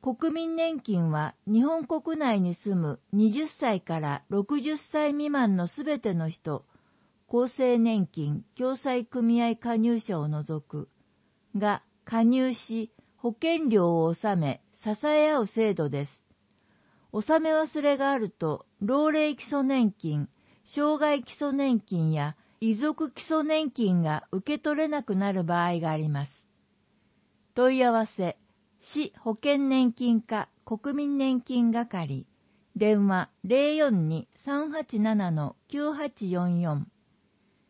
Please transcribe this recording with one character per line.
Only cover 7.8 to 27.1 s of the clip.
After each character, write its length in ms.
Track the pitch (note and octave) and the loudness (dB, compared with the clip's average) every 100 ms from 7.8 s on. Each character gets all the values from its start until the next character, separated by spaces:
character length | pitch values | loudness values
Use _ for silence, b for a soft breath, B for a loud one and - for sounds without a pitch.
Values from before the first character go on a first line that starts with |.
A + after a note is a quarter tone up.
| A#3 A3 F3+ | 2 2 -2
金 380 | - D3 D3 - | -4 -4 -6 -8
共 220 | - B3+ C4 | -6 -4 -4
済 280 | C#4+ B3+ | -4 -4
組 380 | A#3 B3+ A#3 A#3 | -4 -2 2 2
合 140 | A#3 A#3 | 2 -2
加 200 | A#3+ A3+ | -2 0
入 220 | A3+ A#3 | 2 0
者 220 | - F3+ | -2 -4
を 80 | D3 | -2
除 360 | D3+ D3 D#3 - | -4 -4 -8 -8
く、 220 | D3+ - _ _ _ _ _ _ G3+ | -12 -12 _ _ _ _ _ _ -4
が 260 | G#3 G#3 _ _ | -2 -2 _ _
加 180 | - A3+ | -6 2
入 320 | A3+ B3+ C4 | 4 4 2
し、 380 | A#3 - A3+ A3 b b b | -2 -6 -6 -8 b b b
保 140 | A#3+ | -6
険 380 | A3+ E4 E4 D#4 | -2 0 0 4
料 340 | A3 F3 E3+ | 4 4 4
を 20 | |
納 360 | D#3+ E3+ A3 F#3+ | 2 0 0 0
め、 220 | F3 - _ | 0 -4 _
支 180 | - G#3+ G#3+ D4+ | -12 -6 -4 2
え 260 | D4+ D4+ | 4 4
合 80 | D4+ | 2
う 60 | G#3 | 0
制 280 | - A3 | 0 0
度 140 | F3+ D3+ | 2 -2
で 180 | C#3 C#3+ | -4 -8
す。 180 | - _ _ _ b b b b b b | -12 _ _ _ b b b b b b
納 300 | - G#3+ D#4+ | -6 2 2
め 120 | D#4+ | 4
忘 300 | D#4 D#4 D4+ | 2 0 0
れ 140 | C#4+ C#4 | 0 2
が 160 | C#4 | 2
あ 60 | C#4 | 0
る 120 | G#3+ | -2
と、 360 | - D#3+ D3 - _ | -4 -4 -4 -8 _
老 300 | G3+ C4+ D4+ | -2 2 2
齢 240 | D#4 D4+ C4 | 2 0 -2
基 40 | |
礎 240 | - C#4+ | -4 -2
年 260 | C4+ C4+ A3 | 0 2 2
金、 380 | - E3 D3+ C#3+ b b b | 0 -4 -4 -4 b b b
障 360 | - - D4 D4+ | -10 -2 0 2
害 240 | D4+ D4 | 2 0
基 60 | A#3+ | -4
礎 220 | - C#4+ | -6 -4
年 280 | C#4 C#4 A#3 | 0 0 0
金 320 | - F3+ D#3+ | 0 -2 0
や 240 | D#3 D3 D3+ b b | 0 -2 -6 b b
遺 160 | A3+ G#3+ | -2 0
族 340 | D4 - D#4 | -2 -2 -6
基 100 | - | -8
礎 220 | - D#4 | -4 -2
年 280 | D4+ D#4 D#4 | 0 0 -2
金 300 | - G#3+ F3+ | -2 0 2
が 280 | D#3+ D3+ - | 2 -2 -4
受 240 | F#3+ - | -8 -4
け 40 | D4 | -4
取 240 | D4+ D4 | -2 -2
れ 60 | D#4 | 0
な 140 | D4+ | -2
く 140 | A#3 F#3+ | -2 -2
な 160 | G3+ | 0
る 100 | F#3+ | -2
場 220 | E3 F3 | 0 0
合 160 | F3 F3 | 0 0
が 100 | D#3+ | -2
あ 60 | D#3 | -2
り 120 | D#3 | -2
ま 160 | C#3+ | -4
す。 240 | C#3 - - _ _ _ _ _ _ | -6 -10 -20 _ _ _ _ _ _